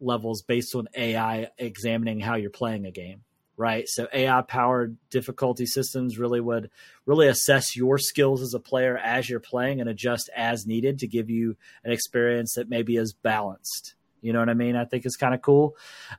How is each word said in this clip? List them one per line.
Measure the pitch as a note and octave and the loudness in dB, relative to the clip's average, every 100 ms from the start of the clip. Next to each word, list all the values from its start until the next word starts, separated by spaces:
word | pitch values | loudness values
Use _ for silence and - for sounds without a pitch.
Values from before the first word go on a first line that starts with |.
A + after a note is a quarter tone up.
levels | B2 A#2+ A2+ G#2+ | -2 -2 -2 -4
based | - A#2+ A#2+ B2+ | 0 0 0 -4
on | A2 - | -6 -4
A | A#2 A2+ | -2 0
I | A2 A2+ A2+ - | 0 -2 -6 -8
examining | A#2+ G2+ A2+ A2+ A2+ G#2+ | -10 -6 -2 -2 -2 -2
how | A2+ A#2 | -2 -2
you're | G2+ | -4
playing | - A#2 G#2+ F#2+ | -4 -4 -4 -8
a | |
game, | F#2 F2+ G2 _ _ _ - | -12 -14 -16 _ _ _ -4
right? | A2+ A2 - | -2 0 -2
So | - A#2 | -4 -4
A | C3+ C3 | 0 2
I | B2+ | 2
powered | B2+ B2+ B2 B2+ A#2 A2+ _ | 2 0 2 2 0 -6 _
difficulty | C3 B2 - B2+ A#2+ A#2+ | -4 -4 -2 -2 -2 -4
systems | C3+ C3+ C3 B2+ A2 | -2 -4 -4 -4 -2
really | A#2+ A#2+ | -2 -2
would | A#2 A#2 A2 - - - - | 0 -2 -4 -12 -20 -8 2
really | D3+ C#3+ | 6 6
assess | A#2 - C3+ - A#2+ | 6 4 4 2 0
your | B2+ C#3 | 2 2
skills | - - C#3 C3 | 2 2 4 2
as | B2+ | -2
a | A#2 | -6
player | - C3 B2+ B2 | -2 0 2 0
as | A2+ B2 A#2+ | 0 -2 -2
you're | A#2 | -4
playing | - B2 C3 C#3 | -4 -2 0 -2
and | A#2 | -4
adjust | G#2+ B2 A#2+ - A#2 | -2 -2 -2 -4 -4
as | A#2 A#2 G2+ | -2 -2 -2
needed | A2+ C3 C#3 | 0 0 0
to | A#2 | -2
give | A2+ A2 | -2 -2
you | A2+ A2+ G#2+ - - | -2 -2 -4 -12 -10
an | A#2 | -4
experience | A#2+ - B2 A#2+ A#2+ A2+ B2 | -2 -2 0 2 2 -2 -4
that | A#2 | -4
maybe | A#2 A2+ A#2 | -2 0 0
is | A2 | 0
balanced. | - A2+ G#2+ G2+ G2 - - - - _ _ | -2 -2 0 -2 -8 -10 -10 -12 -20 _ _
You | A2+ | -2
know | A#2 | 0
what | A#2 | 2
I | |
mean? | A#2 A#2+ A#2+ | 2 2 0
I | A#2+ | -2
think | B2+ B2 | -4 -4
is | - | -2
kinda | B2+ B2+ | 0 2
cool. | - C#3+ D3+ - - - - | 6 6 6 0 -18 -20 -18